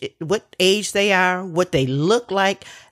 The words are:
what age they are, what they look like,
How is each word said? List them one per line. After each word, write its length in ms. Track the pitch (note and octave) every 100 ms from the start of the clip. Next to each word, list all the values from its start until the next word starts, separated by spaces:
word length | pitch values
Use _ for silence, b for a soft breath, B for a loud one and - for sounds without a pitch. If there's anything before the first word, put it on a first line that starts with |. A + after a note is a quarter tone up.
| - _
what 360 | D#3+ G#3+ _ -
age 320 | F#3 G#3 G3
they 200 | G3+ G#3
are, 320 | F#3 F3+ F3+
what 280 | F#3+ E3 F3+
they 140 | D3+ C3
look 440 | C#3 D#3+ A#3 A#3+
like, 340 | F#3+ G3 G3 B B B